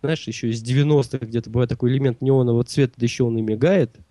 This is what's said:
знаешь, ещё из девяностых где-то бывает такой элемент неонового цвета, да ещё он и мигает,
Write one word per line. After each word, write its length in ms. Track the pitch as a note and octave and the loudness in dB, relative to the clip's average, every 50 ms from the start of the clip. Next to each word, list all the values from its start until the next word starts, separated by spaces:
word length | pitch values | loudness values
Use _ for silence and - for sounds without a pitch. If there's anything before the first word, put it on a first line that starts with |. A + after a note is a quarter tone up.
знаешь, 260 | - C#3+ D#3+ - - - | -6 -4 -4 -4 -6 -10
ещё 200 | - - - A#2 | -8 -6 -4 -4
из 140 | A2+ A2+ | -4 -4
девяностых 600 | A2 A#2+ C3 C#3 C#3+ D3+ D3+ C#3+ B2+ - - C3 | -4 -2 0 2 2 4 2 2 2 0 -6 -8
где-то 280 | A#2+ A2 A2+ A#2 A2 A2 | -8 -6 -4 -6 -4 -2
бывает 200 | A2+ B2 B2 A#2 | 0 0 0 0
такой 220 | - - B2 B2 | 0 0 0 0
элемент 300 | C3 C3+ C#3 C3 A#2+ - | 0 2 0 0 -2 0
неонового 420 | C3 C3+ C3+ C3+ B2+ A#2+ A#2 A#2+ A#2+ | 0 2 2 4 4 2 2 0 0
цвета, 280 | - - D3 C3+ B2 - - | 0 0 0 0 0 0 -2
да 80 | A#2 | -4
ещё 200 | A#2 - - B2+ | -2 0 0 -2
он 120 | A#2 A2+ A2+ | 0 0 -2
и 40 | |
мигает, 540 | A2+ G#2+ G#2+ G#2 C3+ E3+ G3 F#3 C3 - - - - _ | -2 -2 -2 0 2 2 2 2 0 -2 -4 -12 -20 _